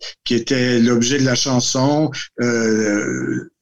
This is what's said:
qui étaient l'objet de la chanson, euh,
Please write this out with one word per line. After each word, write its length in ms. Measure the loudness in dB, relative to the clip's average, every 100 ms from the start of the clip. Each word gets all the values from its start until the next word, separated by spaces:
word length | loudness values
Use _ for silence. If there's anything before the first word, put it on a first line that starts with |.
| -18 -10 -2
qui 100 | -2
étaient 440 | 0 0 2 2
l'objet 380 | 4 2 2 2
de 80 | 0
la 100 | 0
chanson, 760 | 0 0 0 0 2 2 0 -4 -10 -4
euh, 1080 | -2 0 0 0 0 0 -2 -4 -4 -6 -8 _